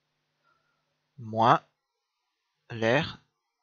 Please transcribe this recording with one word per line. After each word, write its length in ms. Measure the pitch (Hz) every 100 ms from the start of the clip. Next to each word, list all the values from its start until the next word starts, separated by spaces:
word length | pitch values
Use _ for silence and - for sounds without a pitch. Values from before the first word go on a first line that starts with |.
| _ _ _ _ _ _ _ _ _ _ _ -
moins 440 | 110 110 113 156 - _ _ _ _ _ _ _ _ _ -
l'aire 500 | 117 113 131 175 - _ _ _ _